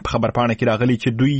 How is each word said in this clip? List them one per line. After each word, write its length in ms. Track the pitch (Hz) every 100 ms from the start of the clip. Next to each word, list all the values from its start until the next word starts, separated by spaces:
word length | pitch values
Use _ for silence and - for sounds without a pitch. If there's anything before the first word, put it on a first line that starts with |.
په 60 | -
خبر 180 | 120 110
پاڼه 260 | 123 120
کې 120 | 113 120
راغلي 300 | 110 123 120
چې 140 | 131
دوی 220 | 113 135 143